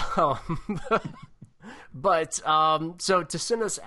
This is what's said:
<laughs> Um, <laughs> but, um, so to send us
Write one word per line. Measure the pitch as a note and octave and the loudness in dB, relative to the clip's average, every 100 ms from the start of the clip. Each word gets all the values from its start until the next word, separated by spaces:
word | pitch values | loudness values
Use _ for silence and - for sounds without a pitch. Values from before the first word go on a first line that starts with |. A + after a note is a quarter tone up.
<laughs> | - - | 0 2
Um, | D#3 C3 - E3 - F#3+ | 2 0 -4 -6 -4 -6
<laughs> | - A3 - - - - - _ G#3 - - | 0 -2 -2 -10 -18 -20 -20 _ -18 -18 -16
but, | C#3 F3 E3+ D#3+ - - | -2 2 2 2 -2 2
um, | D#3 D#3 D#3 D#3+ F3 | 4 4 2 -2 -4
so | - F#3 | 2 2
to | D#3+ E3 | 2 -4
send | - A3+ | -2 -2
us | G#3+ - | 0 -4